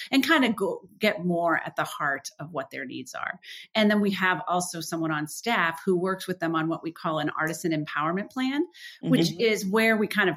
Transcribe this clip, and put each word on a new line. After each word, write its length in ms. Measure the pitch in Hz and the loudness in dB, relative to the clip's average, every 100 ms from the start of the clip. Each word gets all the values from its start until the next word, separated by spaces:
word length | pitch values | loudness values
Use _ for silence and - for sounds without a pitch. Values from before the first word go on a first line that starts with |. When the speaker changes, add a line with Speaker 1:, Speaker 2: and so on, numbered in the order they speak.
| - | 0
Speaker 1:
and 160 | 269 262 | 2 4
kind 160 | 320 | 4
of 120 | 247 220 | 4 2
go 260 | 185 185 - - | -2 -4 -10 0
get 260 | 214 - 175 | 0 2 0
more 360 | 170 170 156 160 | 2 2 2 -2
at 120 | - | -4
the 80 | 151 | -4
heart 440 | - 147 139 - - | -2 -4 -4 -8 -14
of 120 | 156 | -10
what 200 | 151 135 | -8 -8
their 140 | 135 131 | -10 -10
needs 300 | 127 127 - | -10 -10 -8
are. 240 | - 190 - - - | -8 -8 -14 -18 -6
And 160 | 220 208 | 2 4
then 120 | 214 | 4
we 100 | 202 | 2
have 300 | 190 185 180 - | 2 0 0 0
also 320 | 180 180 170 | -2 -2 -6
someone 300 | 165 165 160 | -6 -4 0
on 160 | 151 151 | 0 -2
staff 540 | - 233 226 165 165 - | -6 -2 2 0 0 0
who 120 | 180 | 2
works 300 | 185 185 - | 2 -2 -4
with 120 | 180 | -4
them 160 | 165 160 | 0 0
on 120 | 160 | 0
what 160 | 160 | -2
we 80 | 165 | -6
call 280 | 160 170 156 | -6 -4 -2
an 120 | 147 - | -2 -2
artisan 320 | 156 160 175 | -4 -2 -2
empowerment 600 | 156 151 147 156 185 214 | -2 -2 -2 0 -2 -4
plan, 340 | 262 262 285 349 - - - | -2 -2 0 -2 -4 -18 -8
which 240 | - 160 165 | 2 2 2
Speaker 2:
Mm-hmm. 140 | 160 | 2
Speaker 1:
is 260 | 226 208 196 | 2 2 2
where 300 | 214 226 220 | 4 4 4
we 100 | 208 | 2
kind 220 | 202 | 2
of 60 | 190 | 2